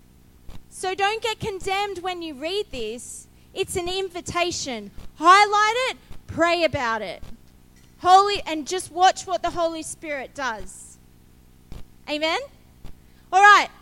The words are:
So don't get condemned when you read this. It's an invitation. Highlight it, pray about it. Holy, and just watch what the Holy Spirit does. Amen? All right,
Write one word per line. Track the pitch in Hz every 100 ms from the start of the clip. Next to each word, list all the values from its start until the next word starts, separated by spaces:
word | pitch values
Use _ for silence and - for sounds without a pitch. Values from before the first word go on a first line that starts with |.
| - - - - - - -
So | - 370 381
don't | 392 440
get | 466 440
condemned | 440 381 392 381 403 359
when | 359 359
you | 330
read | 262 311 392 403
this. | 262 220 233 - - - - -
It's | - 381 370
an | 349
invitation. | 370 381 359 - 349 349 339 285 226 202 - -
Highlight | - 320 392 415 415 427 466 508
it, | 254 - - -
pray | - 339 339
about | 311 285 240 226
it. | 196 139 - - - - - - - -
Holy, | 349 370 403 403 -
and | 311 262
just | 359 -
watch | 320 370 - -
what | 339
the | 339
Holy | 311 339 330
Spirit | 311 - 320 285 233
does. | - 262 220 - - - - - - - - - - - - - - -
Amen? | 294 311 359 554 - - - - - - - -
All | 370
right, | 403 392 262 -